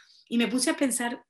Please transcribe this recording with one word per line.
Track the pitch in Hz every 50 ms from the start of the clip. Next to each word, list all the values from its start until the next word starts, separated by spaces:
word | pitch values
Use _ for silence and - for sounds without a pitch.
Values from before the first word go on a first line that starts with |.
| - _ - - - -
Y | 233 233
me | 233 196
puse | 233 247 - 320
a | 311
pensar, | - 285 254 226 - 240 240 247 - -